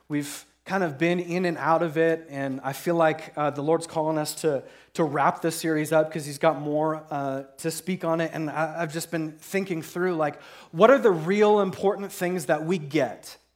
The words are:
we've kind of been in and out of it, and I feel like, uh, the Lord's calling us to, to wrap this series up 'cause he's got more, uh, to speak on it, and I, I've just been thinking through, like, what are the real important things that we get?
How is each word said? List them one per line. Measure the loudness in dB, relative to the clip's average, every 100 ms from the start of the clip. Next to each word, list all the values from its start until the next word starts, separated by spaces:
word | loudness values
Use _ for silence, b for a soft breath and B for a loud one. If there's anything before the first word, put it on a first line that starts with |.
| -6
we've | -6 -4 -10 -16 _
kind | -4 -2
of | -2 0
been | 0 0
in | -2 -2 -2
and | 0
out | 2 2
of | 2 2
it, | 2 2 -4
and | -6 -6 -6
I | -6
feel | -6 -2 2
like, | 2 2 -6 -4
uh, | -2
the | -2
Lord's | 0 0 -2
calling | -4 -2 -2
us | -4 -4
to, | -2 -2 B B B
to | -4
wrap | -2 2 2 2
this | -2 -2
series | -2 -2 2
up | 2 2
'cause | -2 -10
he's | 0
got | 0 0
more, | -2 0 0 -2 -6
uh, | -6 -4 -6 -8 -8
to | -6
speak | -6 -6 -4
on | -2 -2
it, | -2
and | -4 -6
I, | -4 -4 -4
I've | -6
just | -6 -6
been | -4 -6
thinking | -10 -6 -4 -2 -6
through, | -6 -4 -2 0
like, | -2 -4 B B B
what | 6 8
are | 8
the | 6
real | 4 2 4 6 6
important | 2 0 0 0 -4
things | -4 -2 -2 0
that | 0 0
we | -2
get? | 0 0 0 -4 -16 -20 _